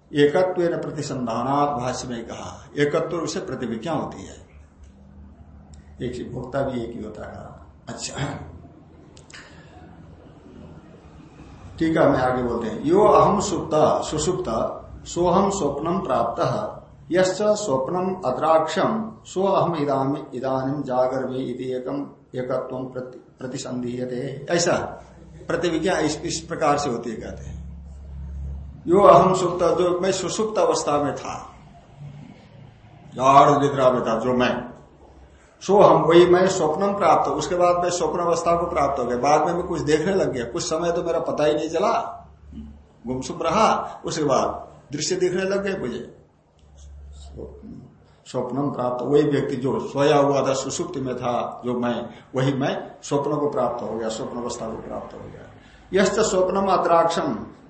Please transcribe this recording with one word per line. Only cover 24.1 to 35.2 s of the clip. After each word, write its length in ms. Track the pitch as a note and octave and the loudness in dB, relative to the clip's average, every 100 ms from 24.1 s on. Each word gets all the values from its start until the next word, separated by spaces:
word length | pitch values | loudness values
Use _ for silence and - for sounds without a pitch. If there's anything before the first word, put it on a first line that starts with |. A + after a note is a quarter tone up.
| B2 A#2+ - - | -6 -6 -8 -2
ऐसा 280 | F3 - - - - - - - - - | 0 2 0 -2 -10 -18 -20 -20 -16 -6
प्रतिविज्ञा 500 | E3+ F3 D#3+ F#3 E3 | -2 0 0 0 0
इस, 220 | D3+ - | 0 -2
इस 180 | E3 - | -6 -8
प्रकार 380 | - D#3+ D#3 C#3+ | -8 -2 2 2
से 120 | C3+ | 0
होती 200 | A2+ A#2+ | -4 -4
है, 60 | A2 | -8
कहते 280 | G#2 F#2 | -10 -12
हैं। 220 | - - - - - - - - - - - - - - - | -12 -12 -12 -14 -16 -16 -14 -12 -10 -10 -8 -10 -12 -12 2
यो 140 | F#3 | 8
अहम 340 | F#3+ F3 F#3+ F#3 | 10 10 8 4
सुप्ता, 340 | F3 - E3+ | 0 0 2
जो 300 | D#3 F3+ F3 | 2 2 2
मैं 120 | F#3+ | 0
सुषुप्त 480 | F#3 E3+ - G#3+ G#3 | 0 -4 -2 -2 2
अवस्था 440 | E3 D3+ - C#3+ | 2 2 0 0
में 120 | C#3+ - | 0 -4
था, 380 | F2+ - - - - - - - - D3 - - - - - - - - - A#2+ | -8 -10 -12 -20 -20 -20 -20 -20 -18 -18 -20 -20 -20 -20 -20 -20 -20 -20 -16 2
गाढ़ 460 | C3 C#3 D3 C3+ | 6 8 8 6
निद्रा 300 | C#3 C#3 B2+ | 2 4 2
में 100 | A#2+ | 2
था, 180 | A#2 A2 | 0 -2
जो 140 | B2 | 0
मैं, 420 | A#2+ A#2+ - - - - - - - | 2 2 0 -6 -16 -20 -20 -20 -20